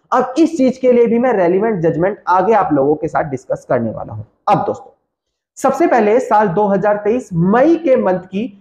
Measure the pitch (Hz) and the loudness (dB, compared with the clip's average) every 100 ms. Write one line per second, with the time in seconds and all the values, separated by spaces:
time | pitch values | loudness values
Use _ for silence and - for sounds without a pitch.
0 | _ 247 254 320 320 - 262 - 254 240 | _ -2 -2 0 0 2 0 2 2 4
1 | 233 233 254 202 170 185 226 196 160 147 | 2 2 0 2 2 0 0 0 -2 0
2 | 185 208 - 185 190 220 180 143 139 151 | -2 -2 -2 0 2 2 2 0 2 0
3 | 156 139 135 131 - - - 127 113 - | -2 -4 -4 -8 -8 -8 -4 -2 -2 -8
4 | - 107 - _ - 202 - 107 - _ | -12 -14 -16 _ -2 0 -2 -8 -12 _
5 | _ _ _ _ _ - 269 269 339 254 | _ _ _ _ _ -4 -2 0 2 2
6 | 208 240 - 214 208 165 208 196 208 208 | 2 0 2 0 2 0 0 0 0 -2
7 | 208 247 - 165 180 233 302 330 269 247 | -2 -4 -4 -2 2 4 2 2 2 0
8 | 202 180 - 190 262 - | 0 -2 -4 -8 -8 -12